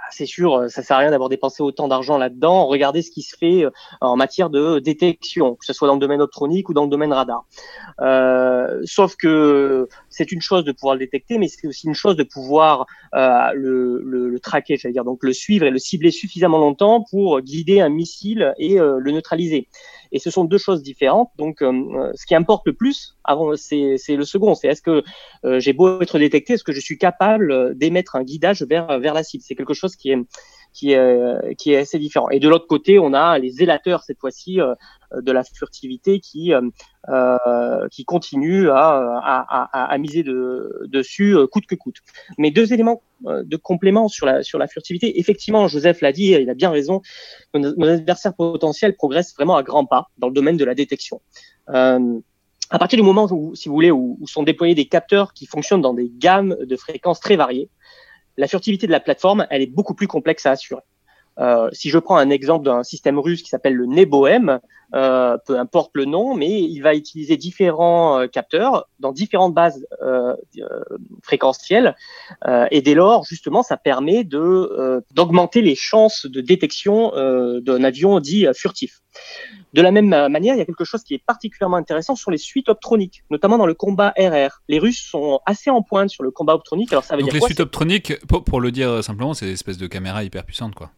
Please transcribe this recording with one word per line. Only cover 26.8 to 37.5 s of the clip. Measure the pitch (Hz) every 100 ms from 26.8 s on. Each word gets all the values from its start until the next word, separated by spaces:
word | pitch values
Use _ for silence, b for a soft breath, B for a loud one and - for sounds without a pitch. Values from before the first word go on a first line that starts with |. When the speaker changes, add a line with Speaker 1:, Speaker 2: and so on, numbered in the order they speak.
Speaker 1:
suis | - 156
capable, | 185 175 190 220 175
euh, | 131 127
d'émettre | 135 156 175 180 131
un |
guidage | 131 156 165 196
vers, | 127 160 165 135
vers | 143
la | 156
cible ? | 156 131 -
C'est | 131
quelque | 135
chose | 143 190 -
qui | 135
est, | 131 120 B B B B
qui | - 143
est, | 135 127 123 123 123 - -
qui | 151
est | 139
assez | 143 165
différent. | 147 - 123
Et | 139
de | 151
l'autre | 165 165
côté, | 151 165 196
on | 156
a | 139 165 160
les | 127
zélateurs, | 127 170 147 - 175
cette | - 139
fois-ci, | 135 - - 185
euh, | 139 117 b b b -
de | 123
la | 127
furtivité | 127 - 139 - 135 127 - 196
qui, | - 156 170
euh, | 139 123 - b b -
euh, | 135 127 123 123